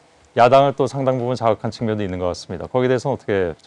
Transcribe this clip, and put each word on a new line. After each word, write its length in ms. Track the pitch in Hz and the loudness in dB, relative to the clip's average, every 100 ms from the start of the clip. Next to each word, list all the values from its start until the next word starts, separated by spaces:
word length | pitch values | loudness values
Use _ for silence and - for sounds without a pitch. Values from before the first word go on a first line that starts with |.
| _ _ _ - | _ _ _ 2
야당을 360 | 120 135 139 135 | 6 6 4 2
또 80 | 131 | -2
상당 320 | 139 131 131 | 0 -2 -2
부분 180 | 120 127 | -2 -2
자극한 360 | 113 104 120 | 0 0 -4
측면도 320 | - 113 107 | -6 -4 -4
있는 160 | 101 90 | -4 -4
것 60 | 90 | -4
같습니다. 400 | 85 - 87 - | -6 -10 -12 -4
거기에 220 | 127 127 | -2 0
대해서는 260 | 127 147 113 | 0 -2 -6
어떻게 380 | - 101 90 78 | -2 -2 -2 -6